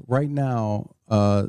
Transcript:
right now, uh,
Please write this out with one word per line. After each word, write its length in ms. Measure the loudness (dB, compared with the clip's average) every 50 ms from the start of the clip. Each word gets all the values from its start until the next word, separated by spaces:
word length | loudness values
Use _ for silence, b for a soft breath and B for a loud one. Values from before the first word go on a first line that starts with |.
| -6
right 240 | -2 -2 -2 -2 -2
now, 600 | -4 -4 -4 -2 -2 -2 -2 -2 -4 -6 -6 -10 _ _ _ 0
uh, 380 | 2 4 4 4 2 2 0